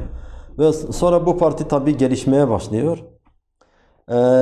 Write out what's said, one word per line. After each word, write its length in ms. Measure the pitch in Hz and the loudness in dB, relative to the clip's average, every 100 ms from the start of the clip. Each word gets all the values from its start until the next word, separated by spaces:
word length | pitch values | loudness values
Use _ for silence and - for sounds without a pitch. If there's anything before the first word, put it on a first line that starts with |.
| - - - - - - | -8 -12 -16 -18 -12 0
Ve 140 | 156 | 0
s-, 200 | 156 - | 0 -6
sonra 340 | - 175 175 170 | -2 2 2 2
bu 120 | 175 | 2
parti 300 | 160 143 151 | 0 0 -2
tabii 280 | 143 143 135 | -2 0 0
gelişmeye 540 | 127 127 131 139 139 | 0 0 0 2 2
başlıyor. 480 | 107 110 110 143 - - _ _ _ _ _ _ _ _ _ - | 0 -2 -4 -2 -4 -10 _ _ _ _ _ _ _ _ _ -4
Ee, 60 | 120 127 127 | 2 4 4